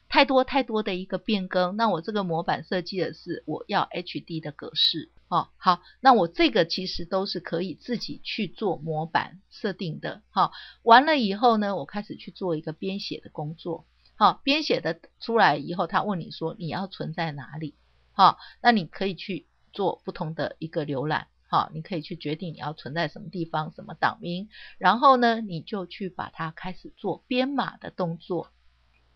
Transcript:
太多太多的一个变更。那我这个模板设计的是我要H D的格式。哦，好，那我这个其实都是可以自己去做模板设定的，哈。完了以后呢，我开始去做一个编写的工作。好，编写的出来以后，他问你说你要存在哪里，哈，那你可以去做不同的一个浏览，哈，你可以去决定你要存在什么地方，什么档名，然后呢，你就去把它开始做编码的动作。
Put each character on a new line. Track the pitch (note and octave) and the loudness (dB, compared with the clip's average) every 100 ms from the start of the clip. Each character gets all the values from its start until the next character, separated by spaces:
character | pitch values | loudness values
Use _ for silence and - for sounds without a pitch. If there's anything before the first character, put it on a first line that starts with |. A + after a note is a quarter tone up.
| _ | _
太 | D4+ C#4 | 4 6
多 | C4 | 6
太 | B3+ C4+ | 4 0
多 | C4 A3 | 0 -2
的 | G#3+ F#3 | -2 -4
一 | F#3+ | -4
个 | F#3 | -6
变 | - G#3 F#3 | -2 -2 0
更。 | F#3 F3+ G3+ | 0 0 2
那 | A3+ | 2
我 | G#3 | 2
这 | F3 | -2
个 | G#3+ | -4
模 | F#3 D#3+ | -2 -2
板 | F3 C#3 | -2 -4
设 | D#3 F#3+ | -2 -4
计 | F3 F#3+ | -4 -4
的 | D#3+ | -4
是 | - - E3 - | -6 -10 -8 -6
我 | - - | -8 -2
要 | G3+ | 0
H | - - F#3 C#3+ | 0 -4 -8 -10
D | - E3 | -8 -8
的 | D#3+ | -8
格 | - - | -12 -10
式。 | D3+ - D#3+ - _ _ | 0 0 0 -6 _ _
哦， | F3 - _ | -2 -2 _
好， | - F3 - _ | 2 2 -2 _
那 | C4 | 6
我 | A#3+ E3+ | 6 4
这 | - E4 | 4 4
个 | G#3+ E3 | 4 2
其 | - F#3 | 0 -6
实 | - E3+ | -6 -2
都 | F#3+ G3 | -2 -2
是 | F#3 | -6
可 | - E3 | -4 -4
以 | - D3+ | -4 -8
自 | - A#3 | -6 -6
己 | - - | -6 -10
去 | - - F#3+ | -8 -6 -6
做 | - G#3 C3+ | -4 -4 -2
模 | D#3 D#3 D#3+ | -4 -4 -2
板 | - - F#3 _ | -2 -4 -8 _
设 | - G#3+ | -8 -6
定 | F#3 F3+ D3+ | -4 -6 -6
的， | D#3 - - | -8 -10 -4
哈。 | - E3+ - - - | 0 0 0 -20 -4
完 | - A#3 D4+ | 8 8 8
了 | D4+ | 4
以 | G#3+ G3 | 2 2
后 | A#3+ A3 | 4 4
呢， | G3+ F#3+ | 2 -2
我 | C#3+ | -6
开 | G#3 | -8
始 | G#3 - | -10 -12
去 | - | -14
做 | - F#3+ D#3 | -6 -4 -2
一 | |
个 | D#3+ | -4
编 | D#3 F#3+ G3 | -8 -6 -6
写 | - - | -8 -10
的 | - | -10
工 | - D3+ | -10 -10
作。 | D#3+ F3+ E3 - _ _ - | -8 -8 -8 -10 _ _ 2
好， | G#3 E3+ | 4 4
编 | - D4 | 0 0
写 | D4+ - | 2 0
的 | D#3+ E3+ - _ | 0 -6 -10 _
出 | - A3+ | -2 4
来 | F3+ D3 | 6 4
以 | C#3+ F3 | -2 -4
后， | F3 | -2
他 | G3 | 0
问 | G#3 F#3 | 0 -4
你 | D#3 | -6
说 | - D#3+ - | -8 -8 -6
你 | E3 | -6
要 | C3 F#3+ | -6 -6
存 | - D3+ | -8 -8
在 | D#3+ E3 | -4 -6
哪 | C#3+ B2 D3+ | -6 -12 -10
里， | D#3 - _ _ _ | -10 -12 _ _ _
哈， | - F#3 - - - | 6 6 6 -4 2
那 | A#3+ | 4
你 | A3+ E3 | 4 0
可 | - G3 | -2 -4
以 | |
去 | E3+ - F3+ - _ _ | -4 -6 -8 -10 _ _
做 | - F#3+ - | -2 -2 -2
不 | - | -6
同 | - D#3+ | -6 -6
的 | D#3+ C#3 - | -4 -6 -6
一 | D#3+ | -6
个 | E3+ D3 | -4 -4
浏 | C#3 D3 | -4 -2
览， | D3 - _ _ | -2 -4 _ _
哈， | D#3+ - D#3 | 0 0 -6
你 | |
可 | D#3+ F3+ | -8 -8
以 | |
去 | - E3+ | -8 -10
决 | C#3+ D#3 | -8 -6
定 | F3+ D3 | -8 -8
你 | |
要 | D3 | -10
存 | D#3+ - D#3 | -10 -8 -4
在 | F3 | -4
什 | - | -6
么 | E3 | -10
地 | F3+ D#3+ | -8 -4
方， | D#3 D#3 | -4 -6
什 | - - | -10 -16
么 | |
档 | E3 C3+ - | -2 -2 -2
名， | E3+ F3 G#3 - - - | -6 -8 -8 -16 -20 0
然 | F#3 A3 | 2 6
后 | C#4+ B3+ | 8 8
呢， | A#3+ A3+ | 6 2
你 | A3 E3 | -2 -8
就 | - G3+ F3 | -6 -8 -8
去 | - F#3+ | -8 -8
把 | - - | -8 -10
它 | - D#3+ | -6 -8
开 | - F#3 | -6 -10
始 | F#3 D#3 - | -10 -14 -8
做 | G3 D#3+ _ | -6 -6 _
编 | B3 C4 | 0 2
码 | C#4+ F#3 - | 0 -4 -6
的 | - | -12
动 | - F3 E3 | -4 -4 -4
作。 | - F3 - _ _ _ _ _ _ | -6 -6 -6 _ _ _ _ _ _